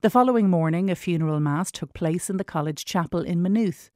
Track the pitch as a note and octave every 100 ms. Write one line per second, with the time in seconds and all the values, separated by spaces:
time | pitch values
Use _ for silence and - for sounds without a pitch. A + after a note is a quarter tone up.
0 | A3 B3 B3+ A#3+ G3+ F3 D#3+ E3 G3 F3
1 | - E3+ D#3+ D3+ D3 D3 F#3 - D3+ -
2 | E3 E3+ - F#3+ G3 D#3+ D3+ D3+ - F#3+
3 | E3 F3 - E3+ F3+ G#3 A3 - -